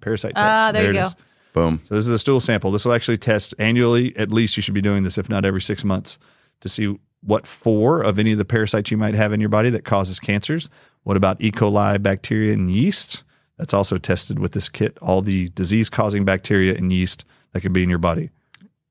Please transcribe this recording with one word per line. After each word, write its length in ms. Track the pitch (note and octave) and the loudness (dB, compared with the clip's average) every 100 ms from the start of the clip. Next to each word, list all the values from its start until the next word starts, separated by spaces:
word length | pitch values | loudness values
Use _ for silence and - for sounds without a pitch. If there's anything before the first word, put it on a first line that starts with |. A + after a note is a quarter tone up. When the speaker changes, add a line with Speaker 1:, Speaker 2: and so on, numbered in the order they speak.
Speaker 1:
Parasite 340 | - A2 - | -6 -4 -4
test. 100 | - | 0
Speaker 2:
Ah, 280 | G#3+ A3 A3 | 2 2 0
there 100 | G#3+ | 0
Speaker 1:
There 100 | G3+ | 0
Speaker 2:
you 60 | G3 | 0
Speaker 1:
it 40 | |
Speaker 2:
go. 40 | F#3 | -2
Speaker 1:
is. 100 | F3+ _ _ _ | -6 _ _ _
Speaker 3:
Boom. 280 | - E2 D#2 | 0 0 0
Speaker 1:
So 100 | - | -2
this 120 | G#2 A2+ | -2 0
is 60 | |
a 60 | A#2 | 0
stool 220 | - C3+ | 2 2
sample. 320 | A#2 G#2+ F#2+ | 2 0 0
This 120 | G2+ | -2
will 80 | B2 | 0
actually 220 | A#2+ - A2+ | 0 0 -2
test 380 | - G#2+ - - | 0 0 -2 -2
annually. 560 | G#2+ A#2+ A#2+ A#2 B2 - | 0 2 4 2 0 -2
At 160 | G#2+ | -2
least 240 | A2 A2+ - | 0 0 -2
you 60 | |
should 120 | G2 | -2
be 60 | G2 | -2
doing 240 | G2+ G2+ | 0 0
this, 120 | F#2+ - | 0 -2
if 120 | F#2+ | -4
not 160 | G2+ | -2
every 160 | G2 F#2+ | 0 -2
six 240 | - G#2 | -2 -4
months, 340 | G2+ F#2 - - _ _ _ _ | -2 -4 -6 -12 _ _ _ _
to 80 | - | -6
see 300 | - G#2+ G2+ _ _ | -2 -2 -4 _ _
what 240 | G2+ G#2+ - | -2 -2 -2
four 560 | - A#2 G#2+ A2+ E3+ | -4 0 2 4 2
of 160 | G#2 G2 | 2 2
any 140 | A2 | 2
of 60 | G#2+ | 0
the 60 | |
parasites 460 | G2 A2+ G#2+ A2 G2+ | 0 0 2 0 0
you 60 | A2 | -2
might 180 | G#2+ | 0
have 180 | G#2+ G#2+ | 0 0
in 60 | G#2+ | 2
your 80 | G#2+ | 2
body 220 | G#2+ A#2 | 2 2
that 140 | A#2 | 0
causes 340 | - G2+ F#2 F#2 | 0 -2 0 -4
cancers. 500 | - G2+ - D#3+ D#3 - _ _ | -2 -2 -2 -6 -6 -16 _ _
What 120 | - G2 | -2 2
about 240 | F#2+ F#2 | 2 2
E. 120 | A2 | -2
coli, 500 | - G#2 G#2 G2+ G2+ | 0 2 2 2 2
bacteria, 500 | G2+ G2 - A2 G#2+ | 0 -2 -2 0 2
and 160 | G#2 F#2 | 0 0
yeast? 520 | F#2+ E3+ - - - - _ _ _ | 2 0 0 -4 -8 -14 _ _ _
That's 180 | D#3+ | -2
also 240 | G2+ G2 F#2+ | 0 0 -2
tested 400 | - F2+ - G2 | -2 -2 -2 -4
with 120 | F#2+ | -4
this 160 | G#2 - | -2 -4
kit. 300 | - G#2+ - | -2 -4 -4
All 220 | F2 F#2+ | -2 0
the 260 | G2+ F#2+ F2 | 2 -2 -2
disease-causing 720 | - F2 G#2+ A2 - G#2+ G2+ | -4 0 2 2 0 0 0
bacteria 500 | G2 F#2 - G2+ F#2 F#2 | 0 0 0 2 2 0
and 160 | F#2 | 0
yeast 320 | F#2 F#2 - - _ _ | 0 0 -4 -8 _ _
that 80 | F2+ | -6
could 120 | F2 | -2
be 100 | F2+ | 0
in 60 | F2+ | 0
your 100 | F2 | 0
body. 320 | F2 E2 D#2+ - _ - - _ _ | -2 -2 -6 -14 _ -20 -20 _ _